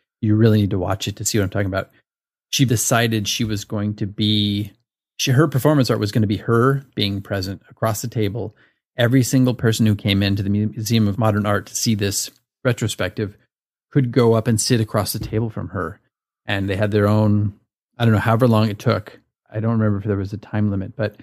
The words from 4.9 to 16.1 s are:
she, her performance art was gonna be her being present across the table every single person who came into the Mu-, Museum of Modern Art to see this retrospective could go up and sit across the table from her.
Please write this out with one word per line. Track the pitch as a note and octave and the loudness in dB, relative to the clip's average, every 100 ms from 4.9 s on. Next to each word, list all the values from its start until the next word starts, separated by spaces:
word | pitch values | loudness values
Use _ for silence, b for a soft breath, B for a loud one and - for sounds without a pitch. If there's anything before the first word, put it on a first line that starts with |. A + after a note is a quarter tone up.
| _ _ - | _ _ -6
she, | D3 | 0
her | B2+ D#3+ | 4 4
performance | C#3 D3 D3+ B2+ | 2 2 2 2
art | A2 | 0
was | G#2+ | 0
gonna | A#2+ G#2+ | 0 0
be | G2+ | -2
her | - A#2 B2+ C#3 - | 0 2 2 0 -4
being | - G#2 G2+ | -4 -4 -4
present | - G2+ F#2 F2+ - | -6 -6 -6 -10 -16
across | - A2 G#2+ | -6 -4 -4
the | A#2 | -6
table | A2+ G2+ A2 G#2+ - b b b - | -4 -4 -4 -10 -14 b b b -2
every | A#2+ C3 | 2 4
single | A#2 C3+ B2+ | 2 2 2
person | A#2 A#2 G#2+ A2 | 2 0 2 2
who | G2+ | 2
came | G#2 G2 | 2 2
into | G2+ G2+ | 2 0
the | G2 | 0
Mu-, | G2+ G#2+ | 0 -2
Museum | - G#2+ A#2 G#2 | -4 -2 0 2
of | G2 | 2
Modern | A2 G#2 G#2 | 0 2 0
Art | G2+ - | -2 -4
to | - | -6
see | A#2+ G#2 | -2 0
this | G2+ - - - _ _ | -2 -4 -8 -12 _ _
retrospective | B2+ A#2 G#2+ - F#2 - G2+ - _ _ _ _ _ | -4 -2 -2 -4 -6 -4 -8 -10 _ _ _ _ _
could | D3 B2 | 0 0
go | A#2+ A#2 | 4 4
up | A2+ A#2 | 4 2
and | G#2+ | 0
sit | - A#2+ | 2 0
across | A2 A2+ - | 0 -2 -2
the | - | -4
table | - A2 A2+ | -6 -4 -4
from | G#2+ - | -6 -8
her. | F#2+ E2 - _ | -8 -8 -10 _